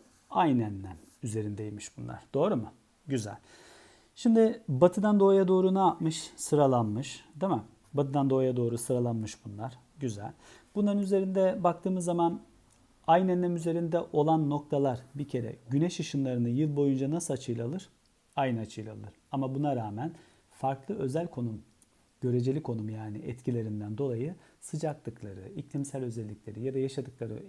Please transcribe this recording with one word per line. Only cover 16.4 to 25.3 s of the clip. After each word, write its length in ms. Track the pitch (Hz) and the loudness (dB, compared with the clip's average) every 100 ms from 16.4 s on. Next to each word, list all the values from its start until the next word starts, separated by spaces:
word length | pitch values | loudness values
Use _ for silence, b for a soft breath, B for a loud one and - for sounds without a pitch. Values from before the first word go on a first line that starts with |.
| 120 | 0
yıl 260 | 123 151 143 | 0 0 2
boyunca 360 | 143 135 139 | 2 2 0
nasıl 220 | 165 - | -2 -2
açıyla 320 | 127 - 117 117 | -4 -4 -6 -4
alır? 240 | 185 - _ _ _ _ - | -8 -12 _ _ _ _ -2
Aynı 240 | 135 113 | 0 0
açıyla 340 | 107 - 107 | -4 -10 -12
alır. 160 | 107 104 - _ | -12 -16 -18 _
Ama 240 | 135 131 135 | -4 -2 -2
buna 200 | 147 123 | 0 -2
rağmen 360 | 107 107 156 160 B B _ | -4 -6 -8 -10 B B _
farklı 440 | - 135 135 - 208 | -6 -4 -4 -6 -4
özel 320 | 135 156 170 | -2 -2 -4
konum, 340 | - 120 107 - _ _ _ _ _ | -4 -6 -6 -14 _ _ _ _ _
göreceli 420 | 127 123 123 147 | 0 0 0 -2
konum 260 | - 110 107 | -4 -6 -6
yani 280 | 110 110 107 | -8 -10 -10
etkilerinden 800 | - 120 - 120 110 104 104 107 | -10 -6 -4 -4 -4 -6 -6 -4
dolayı 380 | 139 113 147 185 b b | -4 -4 -6 -10 b b
sıcaklıkları, 880 | - 151 160 147 120 - 107 | -10 -6 -4 -6 -10 -12 -12